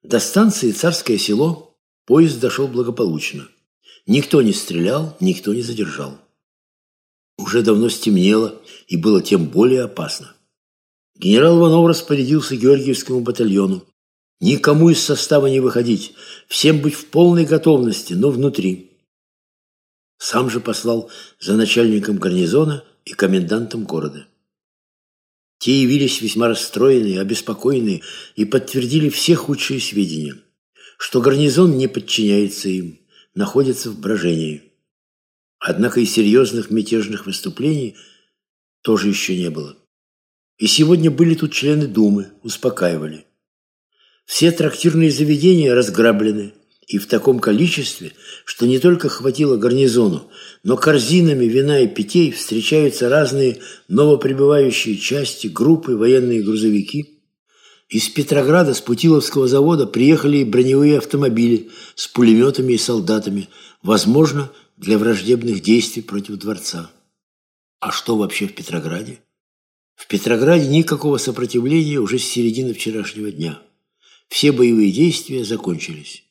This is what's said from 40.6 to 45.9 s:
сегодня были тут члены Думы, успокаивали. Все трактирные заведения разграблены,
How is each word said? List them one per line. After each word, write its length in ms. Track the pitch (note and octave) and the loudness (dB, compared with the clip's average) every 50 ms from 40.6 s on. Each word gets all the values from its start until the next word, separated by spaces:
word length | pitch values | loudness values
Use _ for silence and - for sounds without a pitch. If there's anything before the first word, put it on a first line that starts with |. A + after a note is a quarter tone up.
| A2 | -2
сегодня 440 | G#2+ - D#3 D#3 D#3 F3+ E3+ D#3+ E3 | 0 2 2 4 4 4 4 2 2
были 240 | C#3 B2+ E3+ E3 E3 | 2 2 2 2 2
тут 200 | D#3+ D#3+ D3+ - | 0 -2 -4 -6
члены 320 | - C3 C#3+ D3+ D3+ D3 | -4 -2 0 0 0 -2
Думы, 460 | C3 G2 G#2+ G#2+ G#2 G2+ G2+ F#2+ - - _ - | -2 0 2 2 2 2 0 -2 -6 -14 _ -14
успокаивали. 840 | A#2+ G#2+ - - B2+ G2+ - F#2 F2 E2+ D#2 D2+ D#2 D#2 D#2 - _ _ _ _ _ _ _ _ _ _ _ _ _ _ _ _ _ _ _ _ | -12 -8 -6 -4 -4 -2 -2 -2 -2 -2 -4 -6 -10 -12 -16 -20 _ _ _ _ _ _ _ _ _ _ _ _ _ _ _ _ _ _ _ _
Все 260 | - - - D#3+ E3+ E3 | -10 -2 2 2 2 2
трактирные 580 | E3 D#3+ D3 - - - E3+ D#3 E3 E3 D#3 | 2 -2 -2 -2 0 0 2 2 4 2 2
заведения 640 | C3 B2 D3+ D3 D3+ C#3 D3+ F#3 F#3 E3+ D3+ C3+ A#2+ | 2 0 0 0 2 4 4 4 6 6 4 4 4
разграблены, 800 | B2 B2 G#2 | 2 2 2